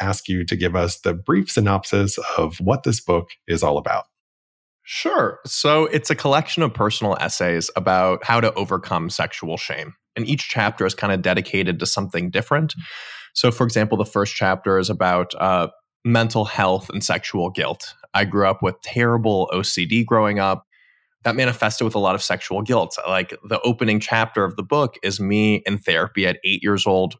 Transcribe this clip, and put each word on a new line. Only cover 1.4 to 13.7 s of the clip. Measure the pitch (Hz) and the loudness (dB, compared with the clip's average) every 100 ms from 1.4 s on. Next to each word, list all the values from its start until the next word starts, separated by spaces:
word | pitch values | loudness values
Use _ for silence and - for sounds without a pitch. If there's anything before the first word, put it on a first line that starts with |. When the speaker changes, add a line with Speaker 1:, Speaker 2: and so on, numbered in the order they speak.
| 190 | 2
Speaker 1:
synopsis | - 101 98 - 101 98 - - - | 2 2 2 2 0 0 -2 -4 -2
of | 80 - | -2 -2
what | 92 135 | 0 0
this | 120 107 | 0 -2
book | - 85 - - - | 2 0 0 -10 -4
is | 80 | 0
all | 78 71 | 0 0
about. | - - - _ _ _ _ _ _ _ | 0 -4 -4 _ _ _ _ _ _ _
Speaker 2:
Sure. | - - - 370 110 - - | -12 -6 -2 0 0 -2 -8
So | - 147 156 156 | -2 2 4 4
it's | 147 - | 0 -2
a | 147 | -2
collection | 143 143 156 - | 2 2 2 0
of | 151 | 0
personal | - 107 - 104 - | 2 0 0 0 0
essays | 82 - 90 85 - 95 | -2 -2 0 0 -2 -2
about | 92 92 92 92 | 2 4 4 2
how | - 117 | 2 2
to | 113 | 2
overcome | - 98 95 - 90 85 | 0 -2 -2 -2 -4 -2
sexual | - 82 - 82 85 | -4 -4 -4 -6 -6
shame. | - 69 73 - _ - | -6 -8 -10 -14 _ -8
And | 117 | -4
each | 147 - | -4 -2
chapter | 120 104 - | 0 0 2
is | 117 | -2
kinda | - 101 95 | 0 -2 0
dedicated | 90 92 95 98 92 82 | 2 0 0 -2 0 -2
to | 90 | -2
something | - 95 87 87 | -2 -2 -4 -2
different. | 95 - 147 156 - - - - - - | -2 0 0 0 -4 -12 -16 -16 -18 -10
So, | - 123 | 0 2
for | 117 | 2
example, | 120 | 0